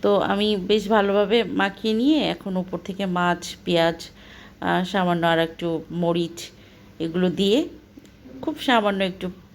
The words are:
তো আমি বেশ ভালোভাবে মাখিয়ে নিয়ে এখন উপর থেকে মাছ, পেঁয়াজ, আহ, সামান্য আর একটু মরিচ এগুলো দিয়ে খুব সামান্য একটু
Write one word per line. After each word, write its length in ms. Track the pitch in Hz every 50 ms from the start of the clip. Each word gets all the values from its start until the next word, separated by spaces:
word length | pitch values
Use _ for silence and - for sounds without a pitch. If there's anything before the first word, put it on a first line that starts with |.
| -
তো 160 | 202 202 196
আমি 380 | - - 196 202 208 214 214
বেশ 320 | 196 180 190 208 220 196 196
ভালোভাবে 540 | 220 214 196 202 196 202 208 196 220 240 220
মাখিয়ে 500 | 180 185 190 196 202 190 - - 220 220
নিয়ে 240 | 220 240 277 320 302
এখন 380 | 226 165 175 - - 196 190
উপর 220 | 185 180 185 - 175
থেকে 280 | - - 190 185 202
মাছ, 500 | 190 180 180 175 175 175 175 - - - - -
পেঁয়াজ, 340 | - 175 170 165 165 165 165 - - - - - - - - - - - -
আহ, 240 | - 180 175 175 185
সামান্য 420 | 180 185 202 185 180 175 170 165
আর 120 | 170 165 165
একটু 440 | 165 160 165 - 175 170 165 156 160 -
মরিচ 480 | 156 170 175 170 170 175 170 165 - - - - - - - - - - - - - -
এগুলো 320 | 156 165 160 180 180 185
দিয়ে 380 | 160 - 196 196 208 269 330 - - - - - - - - - - - - - - - -
খুব 120 | - 311 302
সামান্য 440 | - - 254 226 208 208 196 190 196
একটু 260 | 185 180 - 196 180 185 - - -